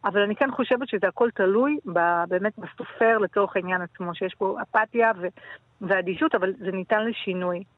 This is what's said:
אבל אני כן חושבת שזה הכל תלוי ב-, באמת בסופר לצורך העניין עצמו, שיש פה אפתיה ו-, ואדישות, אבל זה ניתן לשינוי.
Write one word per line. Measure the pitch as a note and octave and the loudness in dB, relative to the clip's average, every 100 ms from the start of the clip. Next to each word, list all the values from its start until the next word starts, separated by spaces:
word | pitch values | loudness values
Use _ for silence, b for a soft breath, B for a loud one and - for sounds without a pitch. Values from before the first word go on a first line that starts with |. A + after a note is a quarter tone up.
אבל | G3+ G3 | 0 2
אני | G3+ G#3+ | 2 2
כן | C#4 B3+ | 0 0
חושבת | B3 B3 B3+ | 0 0 0
שזה | G#3 F#3+ | 0 -2
הכל | - A#3+ | 2 0
תלוי | - F#3+ G3+ C4+ D4+ - | 2 2 4 2 0 -2
ב-, | F3 E3+ F3 F3 | 0 2 2 0
באמת | F3+ G3+ A3 | 0 -2 -4
בסופר | F#3 - - - A3+ A3+ | -16 -12 -14 2 4 4
לצורך | F#3+ - G3 G3+ | 2 2 0 0
העניין | F3+ F#3 | -2 -4
עצמו, | F3 - F3 | -4 -8 -8
שיש | E3 F#3 - | -6 -6 -2
פה | G3 A3 | -4 -4
אפתיה | - A3 A3 A#3+ A3+ G3+ | -2 0 0 2 2 2
ו-, | F3+ - B B _ _ F#3 | -4 -8 B B _ _ -2
ואדישות, | F#3+ F3 F3 D#4 | 0 0 0 0
אבל | A3+ F#3 F#3+ | 2 0 -2
זה | F#3+ | -6
ניתן | F#3+ F3+ G#3+ A3+ | -6 0 0 0
לשינוי. | A3+ - F3+ F3+ F3 G3 | -4 -6 -4 -4 -4 -8